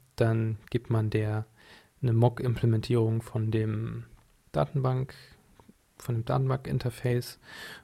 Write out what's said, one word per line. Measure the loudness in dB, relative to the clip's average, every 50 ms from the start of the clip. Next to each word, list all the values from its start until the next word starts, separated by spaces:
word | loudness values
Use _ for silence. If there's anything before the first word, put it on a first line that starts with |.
| _ _ _
dann | 0 2 2 2 2 0 -2 -4 -6 -6 -4
gibt | -6 -4 -2 0
man | 0 0 2 0
der | 0 0 0 -2 -2 -4 -4 -8 _ -20 -20 -20 -20 -20 -20 _ _ _
eine | 0 2 4
Mock-Implementierung | 6 6 4 4 2 -2 -2 0 2 2 2 2 2 2 2 2 2 2 2 0 -2
von | -4 -4 -4 -2 0 0
dem | 0 0 0 0 -2 -4 -4 -6 -8 -10 -12 -16 -20 -20 _ _ _ _ _ _
Datenbank, | 0 0 0 0 0 0 0 0 0 0 -2 -4 -8 -14 -20 -20 -20 -20 _ _ _ -20 -20 -20 -20 _ _ _ _ -10
von | -6 -4 -2
dem | -2 0
Datenbank-Interface | 0 0 0 2 0 -2 -2 -2 -2 -2 -2 -2 -4 -4 -2 -2 0 0 -2 -2 -6 -12 -20 -20 -20 -18 -16 -16 -16 -18 -18